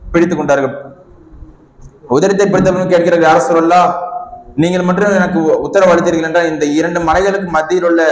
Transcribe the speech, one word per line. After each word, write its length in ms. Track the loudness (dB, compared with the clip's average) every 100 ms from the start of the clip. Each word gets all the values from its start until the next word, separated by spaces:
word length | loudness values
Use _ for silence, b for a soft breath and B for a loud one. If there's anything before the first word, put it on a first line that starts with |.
| -4
பிடித்துக் 260 | 0 0 -2
கொண்டார்கள். 360 | 0 0 0 -6 -16 -20 -20 -20 -20 -20 -20 -20 _ _ -20 _ -2
உதிரத்தை 360 | 0 2 2 0
பிடித்தவன் 380 | 2 0 0 0
கேட்கிறார்கள், 400 | 0 2 2 4
"யா 40 |
ரசூலல்லாஹ், 560 | 2 2 2 4 2 2 -2 -8 -10 -14 -18 -10 -2
நீங்கள் 280 | 0 0
மட்டும் 300 | -2 0 0
எனக்கு 240 | 0 0 0
உ-, 180 | 0 0
உத்தரவு 360 | 0 2 4
அளித்தீர்கள் 300 | 2 0 -2
என்றால் 280 | 0 0 0
இந்த 140 | -2
இரண்டு 360 | -2 0 -2 -2
மலைகளுக்கு 480 | 0 0 0 -2 -4
மத்தியில் 340 | -4 -2 -2
உள்ள 180 | 0 2 0